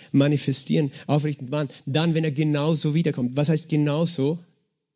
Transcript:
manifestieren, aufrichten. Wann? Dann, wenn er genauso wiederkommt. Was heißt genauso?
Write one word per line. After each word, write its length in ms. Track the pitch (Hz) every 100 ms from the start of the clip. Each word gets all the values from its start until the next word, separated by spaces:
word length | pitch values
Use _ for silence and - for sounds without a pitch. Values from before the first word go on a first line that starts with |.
| -
manifestieren, 800 | 139 143 147 - 135 - 156 143 - -
aufrichten. 440 | 147 151 147 127
Wann? 180 | 147 143 - -
Dann, 300 | 147 165 160
wenn 80 |
er 80 | 160
genauso 640 | 135 156 147 147 160 156 151
wiederkommt. 420 | 165 139 123 127
Was 120 | 151
heißt 200 | 160 -
genauso? 680 | 151 147 143 170 - 139 170 - _ _ _ _